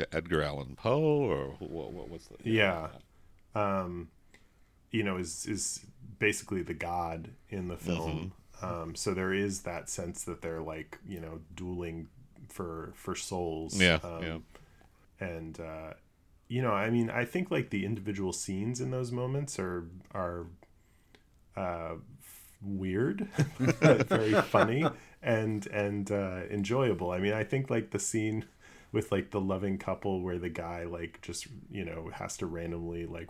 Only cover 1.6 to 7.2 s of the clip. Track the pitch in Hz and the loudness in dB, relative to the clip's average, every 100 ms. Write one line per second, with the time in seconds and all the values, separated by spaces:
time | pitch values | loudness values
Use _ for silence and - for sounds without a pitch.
1.6 | - 82 - 87 - 82 - - 113 110 | -8 -6 -6 -8 -10 -12 -14 -6 2 6
2.6 | 101 85 78 64 - - - - - 110 | 6 4 -2 -10 -20 -20 -20 -20 -6 0
3.6 | 104 98 90 87 82 - - - - _ | 2 2 -2 -6 -10 -14 -20 -20 -20 _
4.6 | - _ _ 113 101 92 90 - - 101 | -20 _ _ -2 0 0 -4 -6 -4 -4
5.6 | - - - - - - 107 - - 95 | -4 -6 -12 -18 -16 0 2 2 -2 -4
6.6 | 85 82 85 87 85 82 | -2 -4 -2 0 -2 -4